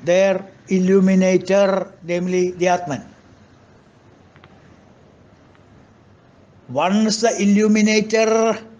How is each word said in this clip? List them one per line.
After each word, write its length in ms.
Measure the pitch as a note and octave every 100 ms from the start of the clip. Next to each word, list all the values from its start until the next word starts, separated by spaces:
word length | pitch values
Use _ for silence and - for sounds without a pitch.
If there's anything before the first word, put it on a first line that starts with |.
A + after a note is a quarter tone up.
their 420 | D3+ F3+ G3 F#3+ - - -
illuminator, 1200 | F#3+ F#3 G3 F#3+ F#3+ F#3 F#3 F#3 F#3+ G3+ F#3 F3+ -
namely 480 | E3 F3 F3+ F3+ F3+
the 160 | F3+ F3+
Atman. 360 | F3+ F3 B2+ - - - - - - - - _ _ _ _ _ - - - - - - - - _ - _ _ _ _ - - _ _ _ _ _ _ _ -
Once 500 | B2+ E3+ G3+ A3 G#3
the 220 | A3+ G#3+
illuminator 1160 | G3+ G3+ G#3+ G#3+ G#3+ G#3+ G#3+ A3 A3 A3 A3+ G#3+ - -